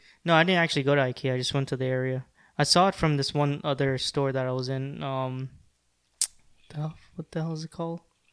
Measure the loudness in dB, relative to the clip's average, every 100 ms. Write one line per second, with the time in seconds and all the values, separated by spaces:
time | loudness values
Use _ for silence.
0 | -20 _ 2 4 4 4 2 2 2 4
1 | 2 0 -2 -2 0 -2 -2 -2 -2 0
2 | -2 -4 -8 _ _ -2 2 4 4 4
3 | 2 2 0 0 0 0 -2 0 0 0
4 | -2 -2 0 0 -2 -2 -4 -4 -6 -8
5 | -6 -4 -4 -6 -8 -12 _ _ _ _
6 | _ -4 -4 -6 _ _ -14 -8 -8 -8
7 | -16 -14 -10 -6 -4 -6 -10 -8 -8 -8
8 | -14 _ _